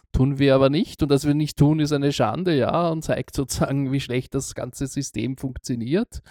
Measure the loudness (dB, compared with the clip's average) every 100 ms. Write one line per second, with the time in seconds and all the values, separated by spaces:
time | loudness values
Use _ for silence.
0 | _ 0 2 4 4 6 6 2 -2 -2
1 | 2 2 2 0 0 4 4 4 2 0
2 | 0 0 0 0 0 2 2 2 0 -2
3 | -2 -4 -4 -6 -4 -2 -2 0 -2 -2
4 | -2 -4 -4 -6 -6 -8 -10 -8 -6 -6
5 | -6 -6 -6 -6 -8 -8 -8 -6 -2 -2
6 | -2 -8 -16